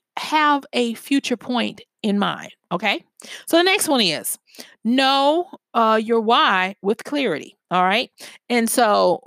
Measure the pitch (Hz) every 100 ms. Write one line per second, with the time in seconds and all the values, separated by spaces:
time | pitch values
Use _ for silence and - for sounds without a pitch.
0 | _ - - 302 294 285 - 240 233 220
1 | - 277 - 240 - 240 214 - - _
2 | 214 202 180 147 - - - - 208 320
3 | - _ - - - 330 370 392 - 262
4 | 185 139 - - _ - - _ 220 254
5 | 269 277 277 320 349 - _ 233 220 220
6 | 220 233 214 254 294 190 185 - 196 233
7 | - 294 247 143 - - - 180 185 220
8 | 262 - - - - 240 226 - 220 202
9 | 180 170